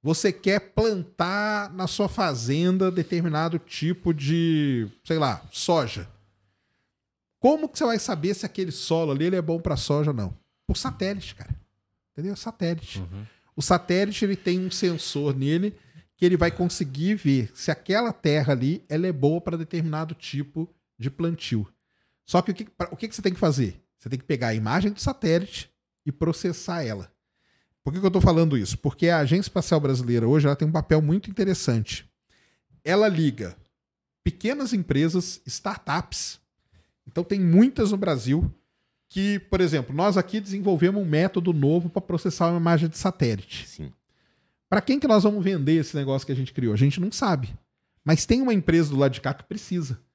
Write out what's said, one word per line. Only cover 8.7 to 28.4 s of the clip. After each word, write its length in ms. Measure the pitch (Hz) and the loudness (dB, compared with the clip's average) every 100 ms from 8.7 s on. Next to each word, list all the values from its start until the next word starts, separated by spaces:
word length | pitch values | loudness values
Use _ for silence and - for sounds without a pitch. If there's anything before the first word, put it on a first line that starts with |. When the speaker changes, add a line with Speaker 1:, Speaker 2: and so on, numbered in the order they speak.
Speaker 1:
solo 400 | 139 - 165 160 | -8 -4 -2 0
ali 120 | 135 165 | 0 0
ele 100 | 185 | 0
é 60 | |
bom 180 | 160 170 | -2 -4
pra 160 | 170 139 | -2 -4
soja 340 | - 147 151 | 0 0 0
ou 60 | 127 | -2
não? 180 | 98 - _ _ - | -6 -8 _ _ -6
Por 100 | - | -4
satélite, 580 | 262 - 190 202 - | -4 -4 -6 -6 -10
cara. 200 | - - - _ _ _ _ _ | -16 -10 -10 _ _ _ _ _
Entendeu? 220 | - 175 202 | -10 -8 -8
Satélite. 600 | - - 170 165 - 98 | -10 -6 -4 -4 -8 -12
Speaker 2:
Uhum. 260 | 87 98 107 _ _ | -12 -12 -16 _ _
Speaker 1:
O 80 | - | -8
satélite, 600 | 143 180 - 180 202 208 | 2 2 2 0 0 0
ele 120 | 202 196 | -2 -2
tem 240 | - 180 185 | -2 -2 -2
um 40 | |
sensor 640 | - 185 165 - 143 147 135 | -2 -2 -2 -4 -4 -2 0
nele 380 | 139 165 202 - _ - _ _ | 0 0 -2 -6 _ -20 _ _
que 80 | |
ele 120 | 180 180 | 2 4
vai 140 | 170 | 0
conseguir 640 | - 180 - 147 131 175 | 0 -2 -2 -6 -2 -2
ver 360 | 214 143 135 113 | 0 2 2 0
se 160 | - - | -6 -6
aquela 420 | 156 - 202 233 | -6 0 0 0
terra 400 | - 156 147 135 | -2 0 2 2
ali, 300 | 135 131 175 _ | 2 0 -2 _
ela 180 | 156 185 | -2 -2
é 60 | |
boa 280 | 151 143 165 | 2 2 0
pra 160 | 170 165 | -2 -6
determinado 580 | 160 170 160 151 160 | -6 -4 -4 -4 -6
tipo 540 | 165 - 139 139 156 165 _ _ _ | -10 -10 -8 -8 -8 -10 _ _ _
de 120 | 120 | -10
plantio. 560 | - 170 165 - 113 101 _ _ _ _ _ | -4 -4 -4 -4 -4 -4 _ _ _ _ _
Só 160 | - 175 | 0 0
que 80 | 185 | 0
o 40 | |
que, 100 | 185 | -6
pra, 240 | 214 _ 175 | -8 _ -10
o 60 | 160 | -8
que 100 | 226 | -10
que 80 | |
você 80 | - | -4
tem 100 | 196 | -4
que 40 | 185 | 0
fazer? 420 | 170 139 110 - _ _ | 0 2 -2 -4 _ _
Você 100 | 127 | -10
tem 100 | 135 | -10
que 60 | |
pegar 240 | - 135 120 | -4 -2 0
a 60 | |
imagem 360 | 110 110 151 202 | -2 0 0 0
do 80 | 202 | -2
satélite 680 | - 262 180 170 202 - - _ _ _ | -6 -2 0 0 0 -12 -16 _ _ _
e 60 | - | -10
processar 680 | 139 165 160 180 165 - 170 | -2 -2 -2 -4 -6 -6 -6
ela. 260 | 127 101 87 _ _ _ _ _ _ _ | -4 -8 -12 _ _ _ _ _ _ _
Por 80 | - | -8
que 80 | 165 | 0
que 60 | 190 | 2
eu 40 | |
tô 100 | 185 | 6
falando 380 | 175 165 | 6 6